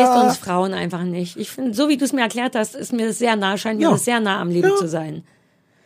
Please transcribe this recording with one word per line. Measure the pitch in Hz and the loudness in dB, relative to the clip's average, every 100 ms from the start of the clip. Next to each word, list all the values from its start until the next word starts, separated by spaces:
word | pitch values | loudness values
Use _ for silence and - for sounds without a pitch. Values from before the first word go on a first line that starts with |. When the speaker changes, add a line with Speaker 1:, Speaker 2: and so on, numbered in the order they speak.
| 254 | 8
Speaker 1:
Tada! | 247 247 | 6 6
Speaker 2:
uns | 254 | 2
Frauen | - 180 190 | 0 0 0
einfach | 185 175 170 | -2 -4 -4
nicht. | 180 175 180 214 | -4 -4 -6 -8
Ich | 214 | -10
find, | - 262 | -6 -4
so | 214 294 | 0 2
wie | 277 | 2
du | |
es | 269 | 0
mir | 277 | 0
erklärt | 233 233 247 | -2 -2 -2
hast, | 247 214 269 | -2 -4 -6
ist | - | -6
mir | 240 226 | -4 -2
das | 214 | 0
sehr | 233 | 0
nah, | 220 196 196 | 0 0 -2
scheint | 220 214 | -2 0
mir | 320 | 2
Speaker 1:
Ja. | |
Speaker 2:
das | 160 | 2
sehr | - 240 | 2 0
nah | 214 190 | 0 0
am | 175 | 0
Leben | 175 180 | 2 2
Speaker 1:
Ja. | 202 | 2
Speaker 2:
zu | 170 | 0
sein. | 160 156 160 - _ _ _ _ _ | -4 -6 -10 -14 _ _ _ _ _